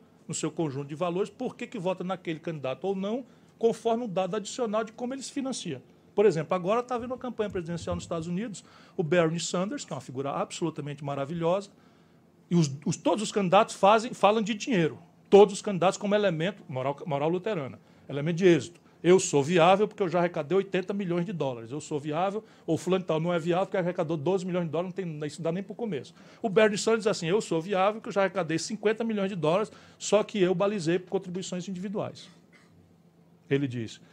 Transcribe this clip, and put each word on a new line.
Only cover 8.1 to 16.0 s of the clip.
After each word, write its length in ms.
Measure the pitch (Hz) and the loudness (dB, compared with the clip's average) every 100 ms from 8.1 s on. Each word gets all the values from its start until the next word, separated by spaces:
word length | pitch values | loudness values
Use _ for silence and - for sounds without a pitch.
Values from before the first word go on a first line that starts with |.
| 170 165 | -6 -4
Unidos, 340 | 175 240 180 - - - - | -4 -6 -10 -16 -20 -8 -6
o 40 | |
Bernie 380 | 156 175 160 165 | 2 4 4 0
Sanders, 420 | - 180 196 285 | -2 -2 -2 -6
que 120 | - | -8
é 20 | 139 | -10
uma 60 | |
figura 280 | - 127 139 | -8 -6 -4
absolutamente 680 | 160 208 - 165 151 143 143 | -4 -6 -4 -4 -4 -8 -8
maravilhosa, 680 | 143 139 139 170 165 196 196 - - _ _ _ _ _ - | -6 -6 -6 -2 0 0 -4 -16 -20 _ _ _ _ _ 2
e 40 | |
os, 160 | 175 143 135 | 4 4 0
os, 120 | - - | -4 -2
todos 260 | 285 240 | 0 0
os 100 | 214 | 0
candidatos 420 | 214 185 190 220 | -2 4 6 4
fazem, 400 | - 196 226 240 | 4 6 6 2
falam 260 | - 196 220 | 2 4 4
de 140 | 202 | 0
dinheiro. 440 | 214 294 196 151 117 - _ _ | -4 0 2 2 -2 -14 _ _
Todos 260 | 202 202 | 10 10
os 60 | 202 | 6
candidatos 380 | 208 180 180 | -6 0 0
como 160 | - | 0